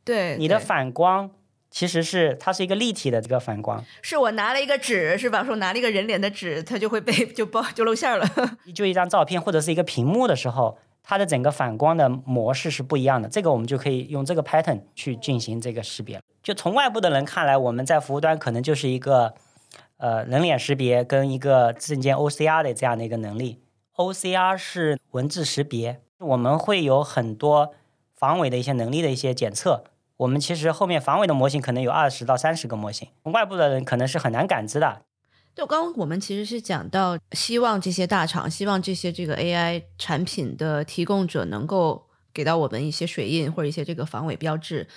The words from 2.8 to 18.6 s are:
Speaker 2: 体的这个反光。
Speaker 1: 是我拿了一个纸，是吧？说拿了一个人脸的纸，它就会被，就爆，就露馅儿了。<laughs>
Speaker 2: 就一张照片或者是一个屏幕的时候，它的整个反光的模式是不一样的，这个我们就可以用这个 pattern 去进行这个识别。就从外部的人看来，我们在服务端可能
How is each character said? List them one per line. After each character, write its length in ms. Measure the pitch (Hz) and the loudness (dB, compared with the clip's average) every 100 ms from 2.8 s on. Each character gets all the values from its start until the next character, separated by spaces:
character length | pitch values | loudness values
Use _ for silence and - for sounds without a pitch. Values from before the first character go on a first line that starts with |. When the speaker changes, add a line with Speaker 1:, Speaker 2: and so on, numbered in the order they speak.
| 240 | 0
Speaker 2:
体 200 | 202 139 | -2 -2
的 100 | 117 | -2
这 80 | 117 | 0
个 100 | 127 | -2
反 220 | 117 104 | -2 -6
光。 240 | 104 113 117 - | -6 -6 -10 -14
Speaker 1:
是 160 | - 311 | -4 0
我 140 | 247 | 2
拿 220 | 220 208 | 2 0
了 80 | 262 | 0
一 40 | 277 | 0
个 100 | 277 | 0
纸， 400 | 277 208 156 180 | 0 0 2 0
是 100 | 247 | 0
吧？ 140 | 214 | 0
说 120 | 254 220 | 0 0
拿 140 | 190 | 0
了 60 | 214 | 0
一 40 | |
个 80 | 240 | 0
人 160 | 202 214 | 0 0
脸 120 | 208 | 0
的 80 | 202 | 0
纸， 360 | 202 180 151 | -2 -6 -6
它 160 | 165 226 | -4 -2
就 100 | 214 | -2
会 100 | 220 | -2
被， 140 | 220 214 226 | 0 0 0
就 180 | - 214 | -2 -2
爆， 160 | 220 226 - | -2 -2 0
就 100 | 226 | 0
露 80 | |
馅 160 | 226 294 | 2 2
儿 80 | 220 | 2
了。 100 | 185 - 247 | 2 0 -2
<laughs> 240 | 233 - | -4 -14
Speaker 2:
就 140 | 175 202 | -2 2
一 60 | |
张 140 | 185 180 | 2 4
照 160 | 202 | 4
片 160 | 151 180 | 4 2
或 120 | 165 | 0
者 100 | 160 | 2
是 100 | 151 | 2
一 40 | 165 | 0
个 80 | |
屏 200 | 165 - | 0 0
幕 240 | 123 208 254 | 2 4 4
的 80 | 139 | 2
时 140 | 127 | 0
候， 300 | 120 113 - _ _ | 0 0 -2 _ _
它 140 | - 196 | -2 0
的 80 | 196 | 2
整 160 | 143 | 2
个 100 | 131 | 2
反 260 | 143 127 110 | 0 -2 2
光 200 | 143 165 | 2 4
的 100 | 139 | 4
模 460 | 127 131 127 113 | 2 0 0 2
式 160 | 131 170 | 0 -2
是 140 | 143 | -6
不 120 | 135 147 | -2 0
一 80 | |
样 180 | 131 127 | 4 2
的， 60 | 110 | 0
这 140 | 214 | 0
个 100 | 175 | 2
我 60 | 131 | 2
们 80 | 113 | 0
就 120 | 135 | -2
可 120 | 147 | -2
以 180 | 131 127 | -2 -4
用 160 | 147 | -6
这 120 | 135 170 | -2 -2
个 80 | |
pattern 380 | 143 156 160 117 - - | 2 2 2 -2 -6 -10
去 200 | - 120 | -8 -6
进 240 | - 123 | -2 -2
行 200 | 113 113 | -2 -6
这 140 | 113 | -6
个 80 | 117 | -8
识 220 | 107 - | -10 -12
别。 180 | 104 101 - _ | -12 -14 -18 _
就 100 | - | -8
从 200 | - 170 | -4 0
外 160 | 220 277 | 2 2
部 120 | 220 | 2
的 80 | 185 | 2
人 160 | 139 143 | 2 0
看 200 | - 156 | 0 4
来， 120 | 139 | 4
我 140 | 127 | 4
们 140 | 120 135 | 0 2
在 140 | 160 | 2
服 140 | - | 2
务 80 | 139 | 0
端 160 | 160 156 | 2 2
可 140 | 135 | 0
能 100 | 117 | -2